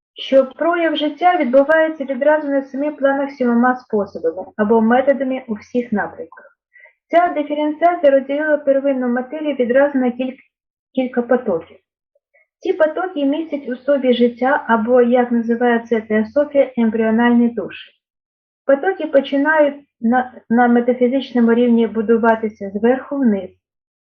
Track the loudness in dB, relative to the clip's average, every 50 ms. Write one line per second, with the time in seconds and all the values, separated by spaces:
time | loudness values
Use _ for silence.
0 | _ _ _ -16 -4 0 2 2 2 2 -2 -4 -2 -2 0 0 0 0 -2 -2
1 | -4 -4 -2 0 2 2 2 2 0 2 2 2 4 4 2 2 2 0 -2 -6
2 | -8 -8 -6 -2 0 2 2 2 0 -2 -4 -4 -4 -6 -6 -6 -6 -6 -4 -2
3 | -2 0 0 -2 -4 -6 -4 -4 -2 0 2 2 2 2 0 -2 -4 -6 -4 -4
4 | -4 -6 -8 -6 -6 -6 -6 -6 -10 -10 -6 -4 0 2 2 2 2 4 2 2
5 | 2 2 0 0 -2 -6 -6 -6 -8 -10 -10 -12 -10 -8 -6 -6 -4 -2 -4 -4
6 | -4 -6 -10 -14 -18 -18 -20 -20 -20 -20 _ _ _ _ _ -20 -20 _ _ _
7 | _ _ 0 2 2 2 0 -4 -4 -4 -4 -4 -4 -4 -2 0 0 0 2 2
8 | 2 4 4 4 2 0 -4 -2 0 0 0 0 2 0 0 2 0 0 -2 -2
9 | -2 -2 -2 -4 -4 -6 -8 -8 -6 -4 -2 -2 0 0 2 2 2 2 2 0
10 | -2 -2 -2 -4 -6 -8 -8 -12 _ _ _ _ _ _ _ _ _ _ -6 -6
11 | -6 -4 -4 -4 -2 0 0 0 0 -2 -4 -4 -6 -10 -20 _ _ _ _ _
12 | _ _ _ _ _ _ _ _ _ _ _ _ -6 -4 -2 0 0 0 0 -2
13 | -6 -6 -4 -2 -2 -2 -2 -2 -6 -6 -8 -8 -8 -8 -10 -6 -2 -2 0 0
14 | 2 2 2 2 2 0 0 0 -2 -2 -2 -2 0 0 0 0 0 2 4 4
15 | 4 4 4 2 2 2 0 -2 -2 -2 -2 0 0 0 0 0 -2 -2 -4 -4
16 | -2 -2 -2 -2 -2 0 0 -2 -2 0 2 0 0 0 0 -2 0 0 0 0
17 | 0 0 2 2 2 4 4 4 2 2 0 -4 -8 -10 -12 -16 -20 -20 _ _
18 | _ _ _ _ _ _ _ _ _ _ _ _ _ 0 0 0 0 -2 -4 -4
19 | -2 0 0 0 0 0 -2 -2 0 2 2 2 2 2 0 -6 -14 _ _ _
20 | -2 0 0 0 -2 -4 -8 -14 -6 -2 2 2 4 4 2 2 2 0 0 0
21 | 0 0 0 -2 -4 -2 -2 0 2 2 4 2 2 2 2 2 0 0 -2 -2
22 | 0 0 0 2 2 2 0 0 -2 -6 -8 -8 -12 -10 -6 -2 0 0 0 0
23 | -2 -6 -4 0 0 0 0 0 -4 -10 -16 _ _ _ _ _ _ _ _ _